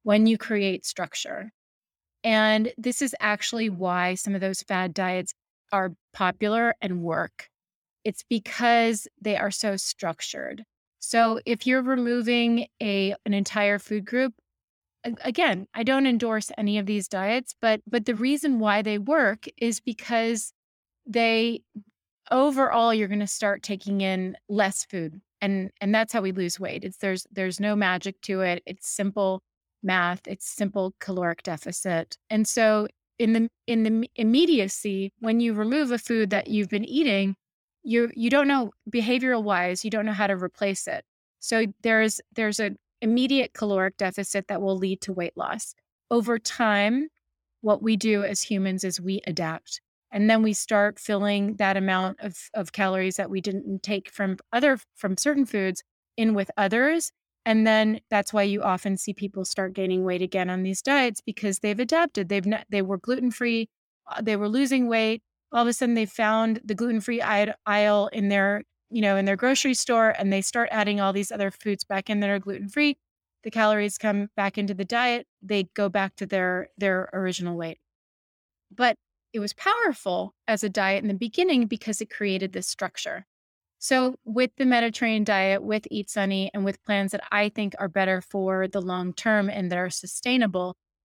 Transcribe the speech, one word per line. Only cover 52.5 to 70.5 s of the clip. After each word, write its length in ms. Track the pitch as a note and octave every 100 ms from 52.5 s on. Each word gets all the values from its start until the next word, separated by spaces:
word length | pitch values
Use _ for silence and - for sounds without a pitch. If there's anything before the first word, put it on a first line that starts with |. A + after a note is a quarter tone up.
of 180 | A3 E3+
calories 440 | - F#3+ F#3+ F#3+ F#3
that 120 | F#3+
we 120 | F#3+
didn't 420 | G3 F#3+ G3+ F#3+
take 260 | G3 G3+ -
from 280 | - G3 F#3 -
other, 280 | A#3+ C#4+ B3+ - -
from 220 | G3 F#3+
certain 280 | D4 C#4+ B3+
foods 380 | G#3 F#3+ F#3 - _ _ -
in 180 | A3
with 180 | G3+ F#3+ -
others. 560 | G3 A3+ C#4 E4 - _ _ _ A#3
And 220 | A3 A3
then 320 | A3 A3 A3 -
that's 220 | G#3 G3+
why 120 | G#3+
you 180 | G3+ G3+
often 340 | G3 F#3 G3 F#3+
see 180 | -
people 300 | F#3+ G3 F#3+
start 300 | F#3 - F#3+
gaining 300 | F#3+ F#3+ F#3 F#3
weight 160 | F3+
again 280 | F#3 G3 F3+
on 140 | F#3
these 180 | F#3+ F#3+
diets, 380 | C4+ C#4+ B3 G#3
because 400 | - - G#3 F#3+
they've 200 | G#3 G3+
adapted. 500 | B3 D#4+ E4+ G#3 F3+
They've 160 | G3+ F#3+
not, 200 | G#3+ -
they 120 | G3+
were 160 | F#3+ F#3+
gluten-free, 720 | - C4 B3 - A#3+ A3+ A3 _ _ _ -
uh, 120 | -
they 140 | A3 G3+
were 120 | G#3
losing 400 | B3 C4+ C4 A#3+
weight. 360 | A3+ A3 A3+ _ _ -
All 120 | A#3
of 40 | A#3+
a 60 |
sudden 220 | A#3 B3 A#3
they 100 | G#3+
found 560 | - G#3+ A3 A3+ A3
the 120 | G#3 G3+
gluten-free 460 | A#3+ A3+ A3 A#3
i-, 340 | A3+ G#3 G#3 - G#3
aisle 420 | G#3 G#3 G#3 G3+
in 160 | G#3 G3+
their, 340 | G3+ G3 G#3 - _ _
you 120 | A3+
know, 160 | G3+ G3
in 80 | G3
their 100 | G3
grocery 380 | B3+ C4+ C#4
store, 400 | B3 - A3+ A3 -
and 140 | G3
they 100 | G3
start 280 | -